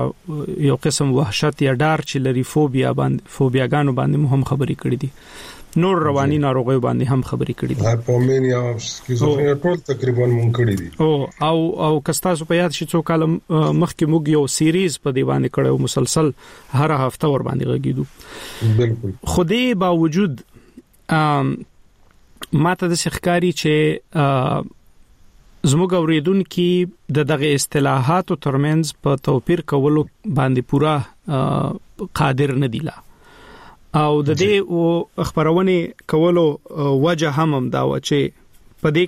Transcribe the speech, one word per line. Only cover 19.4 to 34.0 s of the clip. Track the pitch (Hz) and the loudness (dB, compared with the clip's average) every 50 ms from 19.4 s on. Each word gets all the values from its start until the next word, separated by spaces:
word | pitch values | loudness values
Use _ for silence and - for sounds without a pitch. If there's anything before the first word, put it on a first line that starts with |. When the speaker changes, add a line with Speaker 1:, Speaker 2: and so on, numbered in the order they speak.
| 175 | 0
Speaker 1:
دې | 165 214 247 254 254 233 180 190 | 0 0 0 0 0 0 0 0
باوجود، | 180 175 165 165 160 147 190 208 170 127 - - _ - - - - _ - - _ _ _ _ - | 2 2 2 2 2 2 0 0 0 -2 -6 -12 _ -20 -20 -20 -20 _ -20 -20 _ _ _ _ -2
ام، | 165 156 156 151 147 139 135 135 143 - 143 - _ - - - _ _ - _ _ _ - _ - - - - - | 0 2 2 2 2 0 0 -2 -4 -6 -10 -18 _ -20 -20 -20 _ _ -20 _ _ _ -20 _ -20 -20 -8 -2 0
ما | 143 156 175 180 | 2 2 2 2
ته | - 185 | 0 0
داسې | 170 170 165 - - - | 0 0 -2 -2 -4 -6
ښکاري | - - 180 175 175 175 180 165 - | -2 0 0 2 2 2 0 0 0
چې، | - 151 151 151 151 156 160 - - _ - | 0 0 2 2 2 2 0 -4 -8 _ -2
آ، | 160 143 139 135 127 127 - - - - - - - _ - - - - _ - _ - - _ - - - - - - | 0 0 2 2 0 0 0 -2 -4 -6 -8 -14 -20 _ -20 -20 -20 -20 _ -20 _ -20 -20 _ -20 -20 -20 -10 -2 0
زموږ | 139 135 165 185 180 185 | 2 2 2 2 2 2
اوریدونکي | 180 160 160 160 156 139 180 196 196 180 - - 175 175 175 180 180 180 180 - _ _ - | 0 2 2 0 0 0 0 0 0 -2 -2 -2 0 0 2 2 0 0 -2 -6 _ _ -2
د | 131 151 147 | -2 0 0
دغه | 131 156 131 147 151 143 | 0 0 0 0 0 0
اصطلاحاتو | 135 - - - 147 139 139 135 135 120 143 170 185 180 - 180 | 0 -2 -2 -2 0 0 2 0 0 2 2 2 0 0 -2 -4
ترمنځ | - - 147 131 135 143 151 156 160 160 147 - - - | -4 -2 -2 0 0 0 2 2 0 0 -2 -6 -4 -2
په | 151 139 131 - | -2 -2 0 0
توپیر | 147 139 123 - - 175 175 | 0 0 0 0 0 -2 -2
کولو | - - 147 139 135 147 151 151 147 - - _ - | 0 -2 0 0 2 2 2 2 0 -2 -8 _ -8
باندې | 220 139 131 135 131 131 123 123 - | -4 -2 0 0 2 0 0 0 0
پوره، | 143 143 151 156 151 143 - - - _ _ | 0 0 2 2 0 -2 -4 -6 -12 _ _
آ، | - 147 131 - 143 143 - - - - 196 - - - - 190 - - | -4 -2 -2 0 0 -2 -2 -2 -4 -6 -8 -12 -20 -14 -14 -14 -10 -4
قادر | - 151 143 135 127 143 139 131 135 143 | -2 0 0 2 0 0 0 0 0 -2
نه | |
دي | 123 110 135 160 | -2 -4 -6 -8
لا. | - - - - - - _ - - - - - - - - - - - _ - - - | -8 -10 -12 -20 -20 -20 _ -20 -20 -20 -20 -20 -20 -20 -20 -20 -20 -20 _ -14 -4 -2
او | 156 | 0